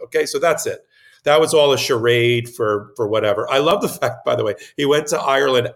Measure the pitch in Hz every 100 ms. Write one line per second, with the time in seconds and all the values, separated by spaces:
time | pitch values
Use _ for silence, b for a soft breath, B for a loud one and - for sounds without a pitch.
0 | - 156 151 143 165 151 117 92 _ b
1 | b b - 151 156 160 143 131 - 123
2 | 117 120 120 120 120 - 110 104 104 -
3 | 107 107 107 101 - 139 151 202 - -
4 | 123 - - 120 110 101 B - 143 147
5 | 147 160 139 135 139 127 120